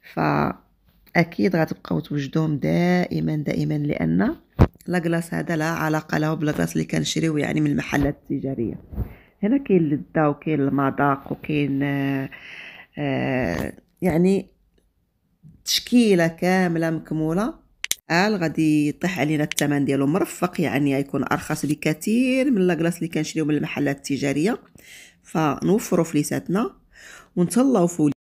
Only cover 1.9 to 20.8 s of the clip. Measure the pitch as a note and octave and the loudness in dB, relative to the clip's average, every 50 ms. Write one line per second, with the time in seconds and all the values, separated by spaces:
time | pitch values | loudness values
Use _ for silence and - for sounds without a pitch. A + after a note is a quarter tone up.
1.9 | F3+ D#3 D3 - D3 D3 C#3 C3+ - D#3 D#3+ D#3 D3+ C3+ - D#3 E3 E3+ F3 F3 | -4 -4 -2 -2 -4 -4 -4 -2 -2 -2 0 0 -2 -2 0 0 2 2 2 2
2.9 | F3+ F3+ F3 - E3 D#3+ D#3+ D#3+ D#3 D3+ D3 - - - D3+ D3+ D3+ D3 D3 D3 | 2 2 0 0 -2 -2 -2 0 -2 -2 -2 -2 -2 -2 -2 -2 -2 -2 -2 -2
3.9 | - - - - E3 F3+ G3 B3 E4+ - _ _ _ - - - _ _ - - | -2 0 0 0 2 2 2 0 -2 -6 _ _ _ 2 2 2 _ _ -8 -4
4.9 | F3 F3+ E3 E3+ E3+ E3 E3+ E3 E3+ E3 D#3+ D#3 E3+ D#3 D#3 D#3+ E3 D#3+ D#3 D#3 | -4 -2 0 0 -2 -2 -2 -4 -6 -6 -4 -4 -4 -2 -2 -2 -2 -2 -2 0
5.9 | D#3 D#3 - - - D#3 D#3 D#3 D#3+ - D3 D3+ D3 - E3+ E3 - D#3+ D#3+ - | -2 -2 -2 -2 -2 -2 0 0 -2 -2 -2 -2 0 -2 -2 -2 -2 -4 -4 -2
6.9 | - D#3 D3+ - - D#3 D#3+ D#3+ D#3 D3+ C#3 - - D3+ D3+ D3 C#3+ D3+ C#3+ - | -2 -4 -2 -2 -2 -2 -2 0 0 0 -2 0 0 0 0 0 0 -2 -2 -2
7.9 | - C#3+ C#3+ C#3 D3 - _ - C#3+ C#3 C3+ C3+ C3+ - A#2 G2 - - - - | -2 0 0 0 -2 -6 _ -6 -6 -6 -4 -6 -4 -4 -4 -6 -6 -10 -14 -12
8.9 | - - - - - - - _ _ _ - G#3 C4 C#4 C#4 - G3 F3+ E3 D3 | -8 -6 -6 -8 -8 -20 -20 _ _ _ 0 0 0 0 2 4 4 4 4 4
9.9 | D3+ C3+ - - - E3 D#3 D3 C#3+ C#3+ - E3 D#3 C#3+ C#3 C#3 C3 C#3 C#3 C3+ | 0 -2 -4 -4 0 2 2 2 2 0 -2 -2 0 2 2 2 2 2 2 0
10.9 | C3 - C#3+ C#3+ C#3 C#3 - - C3+ - - - D3+ D3 C#3+ C#3 C#3 C3+ C#3 C#3+ | 2 2 2 2 2 0 -4 -10 -10 -8 -4 -2 0 0 0 0 0 -2 0 0
11.9 | C#3 C#3 C#3 C#3 C#3 C3+ C3+ C3 - - - - - - - - - - - _ | 0 0 0 0 -2 -2 -4 -6 -10 -16 -18 -18 -18 -18 -18 -18 -20 -20 -20 _
12.9 | _ - D3 C#3 C3+ C3 B2+ C3+ C3 B2+ B2+ F2+ E2+ - - - - - _ _ | _ -6 -4 -2 -2 -2 -2 0 0 0 0 -2 -2 -2 -4 -6 -8 -12 _ _
13.9 | _ _ - F#3 D3 E3 F3 F#3 G3 G3 - - _ _ _ _ _ _ _ _ | _ _ -2 0 2 4 4 4 4 2 -2 -6 _ _ _ _ _ _ _ _
14.9 | _ _ _ _ _ _ _ _ _ _ _ - - _ _ - - - - - | _ _ _ _ _ _ _ _ _ _ _ -20 -20 _ _ -4 -4 -4 -2 2
15.9 | A#3+ B3 A#3+ G#3+ G3 F3+ E3+ E3 E3 E3 - F3+ F#3 F#3+ F#3 F3+ E3+ E3 E3 E3 | 4 4 6 6 6 4 4 2 0 -2 0 2 2 4 2 2 2 0 0 0
16.9 | E3 D#3+ - - - D#3+ D#3 D#3 E3 F#3 G#3+ C4+ E4 - _ _ _ _ - - | -2 -4 -4 -4 -4 -2 0 0 0 0 -2 -2 -6 -10 _ _ _ _ -6 -6
17.9 | - - _ - D#3+ E3+ F#3+ G#3+ A3 F#3+ F3 D#3 D3 - D#3+ D#3 D3+ D3+ D3 D3 | -6 -6 _ 0 2 2 2 2 0 0 -2 -2 0 0 2 2 2 2 2 0
18.9 | C#3+ - - F3 F#3 E3 B2+ D3+ D#3 D3 D3+ - - - D#3 C#3+ D3 C#3+ C#3 C3+ | -2 -2 -4 -4 -2 0 0 0 0 0 0 -2 -2 -2 0 0 0 0 0 0
19.9 | C#3 C3+ C#3 - D#3 G3+ E4 - - - E3+ - - - E3+ C3 G2+ C3+ | 0 0 2 0 2 0 -2 -4 -4 -4 -4 -4 -2 -2 -2 0 0 0